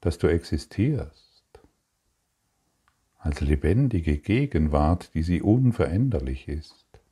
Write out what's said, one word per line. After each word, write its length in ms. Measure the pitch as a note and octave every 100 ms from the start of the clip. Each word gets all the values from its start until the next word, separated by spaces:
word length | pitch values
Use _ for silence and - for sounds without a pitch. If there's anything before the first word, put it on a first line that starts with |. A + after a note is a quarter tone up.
dass 160 | F#2 -
du 100 | F2+
existierst, 1160 | E2+ - D#2 - - A#2 C#3+ D2+ _ _ _ _ - _ _ _ _ _ _ _ _ _ _ _ _ _ _ _ _
als 220 | E2+ C#2+
lebendige 720 | C#2+ D2 D2+ G2+ C#3 G2+ D#2+ D2
Gegenwart, 960 | - A2 C#3+ E2+ D#2 D2 D2+ E2+ -
die 100 | D#2+
sie 200 | E2 F2
unveränderlich 1040 | - A#2 C3 - - F2 C3+ D#2+ C2 C2+ -
ist 380 | C#2+ D#2 _ _ _ _